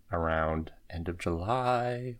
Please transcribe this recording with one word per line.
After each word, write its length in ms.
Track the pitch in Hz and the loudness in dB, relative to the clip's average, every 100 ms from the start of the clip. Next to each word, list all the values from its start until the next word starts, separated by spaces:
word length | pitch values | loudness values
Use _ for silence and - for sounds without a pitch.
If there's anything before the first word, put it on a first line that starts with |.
| - | -4
around 600 | 87 82 80 80 80 80 - - | 0 2 4 2 2 -2 -10 -10
end 180 | - 85 | -6 -4
of 100 | 87 | -4
July. 1000 | 87 85 95 127 123 123 123 123 127 | -2 0 0 2 2 2 0 -2 -6